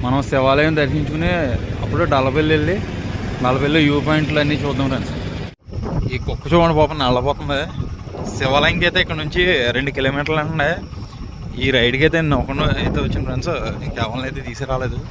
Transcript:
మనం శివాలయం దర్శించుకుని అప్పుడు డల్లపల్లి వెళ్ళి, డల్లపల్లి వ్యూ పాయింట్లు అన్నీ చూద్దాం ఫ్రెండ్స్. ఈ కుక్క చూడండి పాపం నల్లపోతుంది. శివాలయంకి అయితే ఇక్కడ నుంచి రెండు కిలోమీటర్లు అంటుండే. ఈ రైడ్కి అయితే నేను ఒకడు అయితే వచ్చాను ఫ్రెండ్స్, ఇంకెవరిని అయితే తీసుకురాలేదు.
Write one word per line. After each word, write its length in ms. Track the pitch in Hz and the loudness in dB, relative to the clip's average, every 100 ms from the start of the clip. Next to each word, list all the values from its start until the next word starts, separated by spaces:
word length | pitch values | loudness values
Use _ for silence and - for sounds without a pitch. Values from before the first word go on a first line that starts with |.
మనం 140 | 123 135 135 | 0 0 2
శివాలయం 420 | 139 131 139 156 156 | 2 4 4 4 2
దర్శించుకుని 520 | 143 147 139 151 170 175 143 123 - - | 2 0 -2 0 0 0 0 -2 -4 -4
అప్పుడు 200 | - 143 170 | -2 0 2
డల్లపల్లి 400 | 139 131 135 156 | 2 2 2 2
వెళ్ళి, 200 | 156 151 196 - - - - - - | 2 2 -2 -4 -6 -6 -6 -6 -2
డల్లపల్లి 380 | 123 131 143 156 | 2 2 4 4
వ్యూ 140 | 147 143 135 | 4 2 2
పాయింట్లు 320 | 156 147 151 | 2 2 2
అన్నీ 140 | 147 147 | 2 0
చూద్దాం 240 | 143 135 135 | 0 0 0
ఫ్రెండ్స్. 220 | 131 - 127 - - - - - - - - - | 0 -2 -6 -6 -8 -10 -12 -10 -6 -4 -2 -2
ఈ 40 | 120 - | -2 -4
కుక్క 160 | - 143 | -6 0
చూడండి 220 | 170 165 156 | 4 4 4
పాపం 180 | 151 156 | 2 2
నల్లపోతుంది. 580 | 131 123 131 143 151 139 160 - - - - - - - | 2 2 0 -2 -2 -4 -4 -6 -8 -8 -10 -10 -8 -4
శివాలయంకి 500 | 135 139 151 175 175 | 0 4 4 4 2
అయితే 120 | 175 | 2
ఇక్కడ 140 | 175 160 | 0 -2
నుంచి 200 | 151 175 180 165 120 120 | -2 0 2 4 2 0
రెండు 140 | 139 139 | -2 0
కిలోమీటర్లు 420 | 135 139 147 156 | 0 0 0 0
అంటుండే. 260 | 151 160 147 180 190 - - - - - - - | 0 0 0 0 -6 -12 -12 -12 -12 -10 -10 -4
ఈ 40 | 131 131 | 2 4
రైడ్కి 280 | 117 131 160 | 4 4 2
అయితే 100 | 165 | 4
నేను 140 | 160 143 | 2 0
ఒకడు 220 | 147 139 151 135 | 0 -2 0 0
అయితే 160 | 147 151 | 0 0
వచ్చాను 220 | 139 - 139 | 0 -2 -2
ఫ్రెండ్స్, 240 | 127 143 151 110 - 143 | -4 -2 -4 -4 -6 -6
ఇంకెవరిని 400 | 127 113 120 127 | -4 -4 -4 -6
అయితే 120 | 135 127 | -6 -8
తీసుకురాలేదు. 520 | 113 131 131 127 117 - | -8 -4 -2 -2 -4 -8